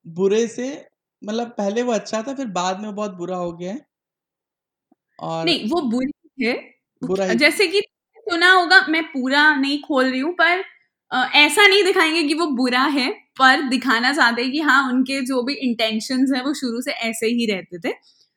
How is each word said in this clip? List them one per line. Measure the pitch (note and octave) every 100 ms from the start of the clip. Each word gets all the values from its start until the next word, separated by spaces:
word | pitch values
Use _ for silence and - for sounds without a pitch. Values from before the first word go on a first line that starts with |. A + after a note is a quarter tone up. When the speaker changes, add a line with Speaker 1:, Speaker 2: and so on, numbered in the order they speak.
| E3
Speaker 1:
बुरे | E3 G3 G#3+ A#3
से, | A#3 B3+ D#4 - _ _ _
मतलब | G#3 A3+ A#3
पहले | A#3 G3+ A3
वो | B3
अच्छा | G#3+ F#3+ A3
था, | A3+
फिर | C4+ C4
बाद | F3+ F3+ F#3+
में | G#3+
वो |
बहुत | G3+ G#3+
बुरा | F#3 E3+ F#3
हो | F3
गया | E3+ F3
है। | A#3+ - _ _ _ _ _ _ _ _ _ _ _ _ -
और | D#3+ E3
Speaker 2:
नहीं, | E3 C#4+ G#3+
वो | E4+
बुरी | C4+ A#3 C4+
थे। | - _ - A3+ B3 - _ _ _
Speaker 1:
बुरा | - F#3+
ही | F#3+
Speaker 2:
जैसे | A#3 D4 D#4 F#4+
कि | G4 G#4 _ _ _
सुना | - E4+ F4+
होगा, | F#4 E4+ F#4 F#4+
मैं | D#4+
पूरा | D#4+ C4+ B3+ C#4 D4+ C#4+
नहीं | C#4 D4
खोल | - C#4
रही | C4 B3+
हूँ, | C#4+
पर, | F4+ E4+ F4+ F#4+ _ _ _ _
अ, | B3+ B3+
ऐसा | C#4+ D4 D4+ G#4
नहीं | F#4+
दिखाएंगे | F#4 F#4 D#4+ D#4+
कि | D4
वो | D#4 E4+
बुरा | B3 B3+ B3
है, | C#4 C#4+ B3+
पर | G#4 _ - C4 C#4
दिखाना | C#4 C4 - A3+ B3
चाहते | C#4+ A#3+ A#3
हैं | C4
कि | C#4+
हाँ, | D4+ C4 C4
उनके | B3 C4 C4+
जो | B3+ C4
भी | A#3+
इंटेंशंस | C#4+ C4 A#3 A3 A3 - C4 C4 C4+
हैं, |
वो | B3+
शुरू | D4 B3 A#3
से | C4
ऐसे | - A3+ A3+ A3+
ही | A#3+ A#3
रहते | F#3+ F3 F3
थे। | A#3+ A#4+ _ _ _